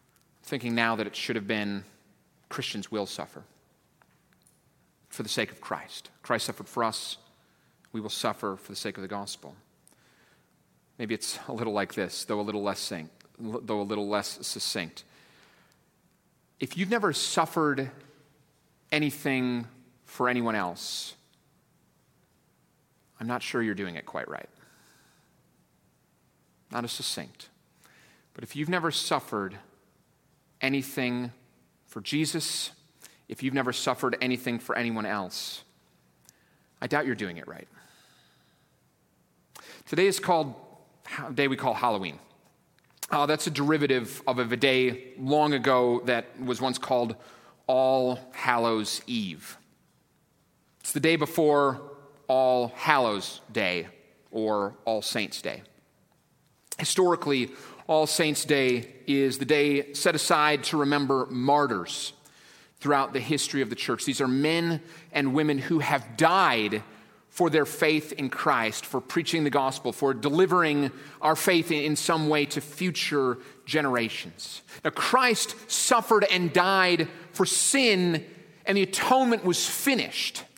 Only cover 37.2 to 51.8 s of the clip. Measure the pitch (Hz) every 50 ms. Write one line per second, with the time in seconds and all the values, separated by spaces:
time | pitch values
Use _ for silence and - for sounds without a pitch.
37.2 | 107 92 85 82 - - - - - - _ - - _ _ _ _ _ _ _
38.2 | _ _ _ _ _ _ _ _ _ _ _ _ _ _ _ _ _ _ _ _
39.2 | _ _ _ _ _ _ - - - - - - - - 151 160 190 196 190 -
40.2 | - - 175 160 151 135 117 - - - - - _ _ _ _ - - - 151
41.2 | 139 - 127 117 139 135 131 113 131 131 107 - 123 120 107 98 95 80 71 -
42.2 | - - _ _ _ _ _ _ _ _ _ _ _ _ _ _ - - - 147
43.2 | 147 143 156 147 - 170 147 139 143 147 156 147 143 135 135 127 113 98 - -
44.2 | - 131 123 123 123 113 120 120 139 135 131 131 127 123 120 127 - - - -
45.2 | 131 135 147 151 151 151 143 131 120 139 131 127 123 123 120 120 120 123 123 117
46.2 | 117 - - 127 131 127 123 110 131 127 120 - - - 131 123 120 113 107 -
47.2 | - - - - - - _ _ _ - 131 131 131 131 131 131 127 127 127 127
48.2 | - - - - - 131 123 117 117 117 113 107 107 - - - - - 123 113
49.2 | 101 90 78 71 - - - - _ _ _ _ _ _ _ _ _ _ _ _
50.2 | _ _ _ _ _ _ _ _ _ _ _ _ - - - 147 147 160 165 151
51.2 | 151 - - 175 156 151 147 143 143 139 127 120